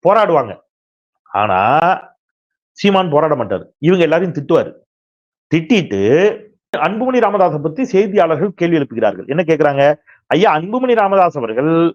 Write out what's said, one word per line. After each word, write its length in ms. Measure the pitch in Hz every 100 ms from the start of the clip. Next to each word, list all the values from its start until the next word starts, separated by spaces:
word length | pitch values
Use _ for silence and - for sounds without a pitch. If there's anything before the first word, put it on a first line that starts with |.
போராடுவாங்க. 500 | 170 214 202 160 120 95 _ _ _ _ _ _ _
ஆனா 300 | 98 104 92 104 147 170 185 - _ _ _ _ _ _ _
சீமான் 320 | 196 196 185
போராட 240 | 147 156
மாட்டாரு, 300 | 143 104 98 - _
இவங்க 240 | 151 185
எல்லாரையும் 340 | 165 160 185 151
திட்டுவாரு. 340 | 143 160 110 - _ _ _ _ _ _ _
திட்டிட்டு 500 | 156 160 226 135 101 101 143 202 - - _ _ -
அன்புமணி 420 | 156 214 254 254
ராமதாஸை 380 | 226 202 185 151
பத்தி 200 | 151 151
செய்தியாளர்கள் 640 | 262 190 208 202 170 156 196 175
கேள்வி 220 | 170 165
எழுப்புகிறார்கள். 480 | 139 113 107 92 -
என்ன 160 | 151
கேக்குறாங்க? 400 | 165 156 147 139 139 147 _ _ _
"ஐயா, 220 | 147 208 156
அன்புமணி 380 | 175 240 254
ராமதாஸ் 440 | 226 196 196 175 147
அவர்கள் 320 | 117 113 151 165 165